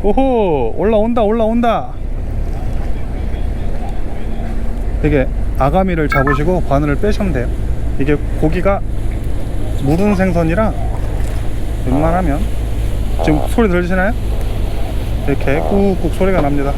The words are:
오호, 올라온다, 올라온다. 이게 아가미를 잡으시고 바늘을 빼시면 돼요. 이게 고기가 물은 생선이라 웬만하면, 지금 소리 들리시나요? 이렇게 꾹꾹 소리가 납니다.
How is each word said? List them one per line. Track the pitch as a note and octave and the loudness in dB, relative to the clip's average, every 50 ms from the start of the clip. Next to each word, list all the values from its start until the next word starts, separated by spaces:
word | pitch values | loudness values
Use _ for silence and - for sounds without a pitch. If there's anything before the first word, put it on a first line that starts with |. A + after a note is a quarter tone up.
| - | 4
오호, | G#3 G#3 A3+ C4+ C4+ B3+ A#3 G#3+ F#3 D#3 C#3+ A#2+ A2+ A2 - | 4 4 4 2 2 2 2 2 2 2 2 0 0 0 0
올라온다, | E3 G#3 A3+ G#3+ G#3 A3+ A#3+ A#3+ | 0 2 2 2 2 2 2 2
올라온다. | A3 G3+ G#3+ A#3 A3 G#3+ A3+ A#3+ A#3+ A#3 A3 F3 C3 - - - - - - - - - - - - - - - - - - - - - - - - - - - - - - - - - - - - - - - - - - - - - - - - - - - - - - - - - - - - - - - - | 2 2 2 2 2 2 2 2 2 2 0 0 -2 -4 -6 -6 -4 -4 -4 -4 -4 -4 -2 -2 -2 -2 -4 -2 -2 -2 -2 -2 0 0 0 -2 -2 -4 -4 -4 -4 -4 -4 -2 -4 -4 -2 -2 -2 -2 -2 -2 -2 -2 -2 -2 -2 -2 -2 -2 -2 -2 -2 -2 -2 -2 -2 -2 0 -2 -2 -2 -2 -2 -2 0 0
이게 | D3+ D3+ C#3+ B2+ - - - - - - - | 2 2 2 0 0 0 -2 -2 -2 0 0
아가미를 | C3 C#3 C#3+ F#3 F#3+ F#3+ F3 D#3+ D#3 C#3 | 0 2 2 2 2 0 0 0 0 0
잡으시고 | - C#3+ C3 C#3 C#3+ - D3+ D#3+ F#3 F3+ - | 2 2 2 2 0 0 2 0 0 0 0
바늘을 | - C#3 C#3 D3+ D3 C#3+ | 0 0 0 2 0 0
빼시면 | C#3 - - G#2+ - G#3 F#3+ | 0 2 0 0 0 0 0
돼요. | D#3+ B2+ A#2 A2 - - - - - - - - - - | 0 -2 -2 -2 -2 -2 -2 -2 -2 0 0 0 0 0
이게 | C3+ C3+ D3+ C#3+ - - - - | 2 2 0 0 0 -2 -2 0
고기가 | C3+ C#3+ D#3 F3+ E3+ G3 G3+ F#3+ - - - - - - - - - - - - - - - - - - - - D3+ | 0 2 2 2 2 0 0 0 -2 -2 -2 -2 -2 -2 -2 -2 -2 -2 -2 -2 -2 -2 -2 -2 -2 -2 -2 -2 0
물은 | C3+ D3+ E3 G3 G#3 G#3 | 0 2 2 2 2 2
생선이라 | F3 F#3+ F#3+ F3 E3+ E3+ D#3+ E3 F3 A3+ G#3 D3 - - - - - - - - - - - - - - - - - - - - - - - | 2 2 2 2 0 0 0 2 0 0 0 0 -2 -2 -2 -2 -2 -2 -2 -2 -2 -2 -2 -2 -2 -2 -2 -2 -2 -2 -2 -2 -2 -2 0
웬만하면, | B2 C#3 D3+ D#3+ E3 F3+ F#3 D3+ C#3 D3 - - - - - - - - - - - - - - - - E3 | 0 2 2 2 2 2 2 0 0 0 0 0 0 -2 0 -2 -2 0 0 0 0 0 0 0 0 0 2
지금 | E3 D#3 - - - | 2 2 2 2 0
소리 | - - A#3 G#3 | 2 2 2 2
들리시나요? | F3 F3 F3+ F3 F#3+ F#3 F3+ G3+ - - - - - - - - - - - - - - - - - - - - - - - - | 2 0 0 0 0 0 2 0 0 -2 -2 -2 -2 -2 -2 -2 -2 -2 -2 -2 0 -2 -2 -2 -2 -2 -2 -2 -2 -2 0 0
이렇게 | C#3 - - C#3 C3+ D#3 | 0 0 0 0 0 0
꾹꾹 | E3 D#3 G3+ G3+ G3 G3+ F#3+ F3 E3 D#3+ - | 0 0 2 2 2 2 2 0 0 -2 0
소리가 | - F#3+ G3 F#3+ F3 | 2 2 2 2 2
납니다. | D3+ C#3+ C#3+ C#3+ C#3 C#3 C#3 | 2 2 2 2 0 0 -2